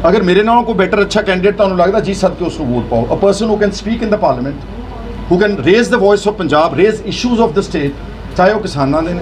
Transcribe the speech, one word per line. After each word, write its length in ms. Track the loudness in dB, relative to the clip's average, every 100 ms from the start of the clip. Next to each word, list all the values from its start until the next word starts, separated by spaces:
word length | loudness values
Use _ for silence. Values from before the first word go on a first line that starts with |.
| 4
ਅਗਰ 140 | 2
ਮੇਰੇ 200 | 4 2
ਨਾਲੋਂ 200 | 4 2
ਕੋਈ 120 | 2
ਬੈਟਰ 280 | 0 0 2
ਅੱਛਾ 200 | 0 0
ਕੈਂਡੀਡੇਟ 340 | 0 0 0 2
ਤੁਹਾਨੂੰ 220 | 0 2
ਲੱਗਦਾ, 220 | 2 2
ਜੀ 140 | -2
ਸਦਕੇ 300 | 0 -2 -2
ਉਸ 160 | -6 -4
ਨੂੰ 140 | -2
ਵੋਟ 100 | -2
ਪਾਓ। 240 | 0 -2 0
A 140 | 0 2
person 260 | 2 0
who 120 | 0
can 120 | 0 -2
speak 240 | -6 -4
in 60 | -2
the 100 | 0
parliament, 320 | 0 0 -4 -8 -12 -12 -12 -12 -12 -12 0
who 120 | 2
can 120 | 2 2
raise 320 | 2 4 4
the 100 | 2
voice 240 | 4 2 0
of 80 | -2
Punjab, 380 | 0 2 2 2
raise 180 | 2 0
issues 500 | -6 -4 -2 2 2
of 80 |
the 80 | 0
state, 300 | -2 -4 -4 -6 -14 -14 -8 2
ਚਾਹੇ 160 | 2
ਉਹ 80 | 2
ਕਿਸਾਨਾਂ 420 | -4 -2 0 0
ਦੇ 100 | -2
ਨੇ 80 | -6